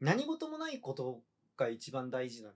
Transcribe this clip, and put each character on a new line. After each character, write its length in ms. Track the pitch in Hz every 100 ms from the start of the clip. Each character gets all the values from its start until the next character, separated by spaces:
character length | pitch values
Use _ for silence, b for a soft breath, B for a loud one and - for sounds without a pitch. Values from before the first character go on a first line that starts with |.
う、 40 |
何 220 | 139 214 294
事 220 | 320 311
も 100 | 311
な 120 | 320
い 100 | 262
こ 140 | 135
と 280 | 135 127 120 - _ _ -
が 120 | 123
一 220 | 113 -
番 180 | 131 127
大 180 | 127 127
事 140 | 117
な 80 |
ん 40 | 107